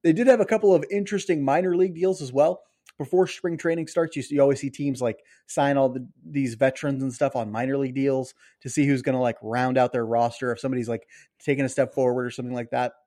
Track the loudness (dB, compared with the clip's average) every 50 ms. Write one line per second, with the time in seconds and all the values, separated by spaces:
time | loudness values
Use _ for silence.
0 | 2 2 2 6 6 6 6 6 4 2 2 2 6 6 6 4 4 0 -4 -4
1 | -4 -4 -4 -4 -2 -2 -2 0 2 2 2 2 2 2 2 2 2 0 0 -2
2 | -2 -2 -2 -2 -6 0 2 4 4 4 2 -2 -10 _ _ _ _ -16 _ -12
3 | -4 0 2 2 2 2 -2 -6 -6 -6 -4 -2 -2 0 0 0 -4 -2 -2 -2
4 | -2 -2 -4 -6 -6 -2 2 4 4 4 4 2 -4 -8 -8 -4 -4 -4 -2 -2
5 | -2 -4 -4 -6 _ _ _ _ _ -6 -2 0 2 2 4 2 2 2 0 -4
6 | -10 -14 _ _ -16 -6 -4 -4 -2 -2 0 0 0 0 0 -2 -4 -4 -4 -4
7 | -4 -6 -2 -2 -2 -2 -2 -4 -6 -6 -6 -4 -4 -2 -2 -2 -4 -4 -2 -2
8 | 0 0 0 0 -2 -6 -12 _ _ _ _ _ -14 -4 -2 0 2 2 2 2
9 | 0 0 0 0 0 -2 -2 -4 -6 -6 -2 -2 0 0 2 2 2 2 0 -2
10 | -2 0 0 2 0 0 -2 -4 -4 -4 -4 -4 -4 -4 -4 -4 -4 -4 -6 -6
11 | -8 _ -20 -20 -20 _ _ _ -4 -2 -2 0 -2 -2 0 -2 -2 0 0 0
12 | 0 2 0 0 -2 -4 -6 -8 -8 -6 -6 -8 -6 -4 -4 -2 -2 -4 -6 _
13 | _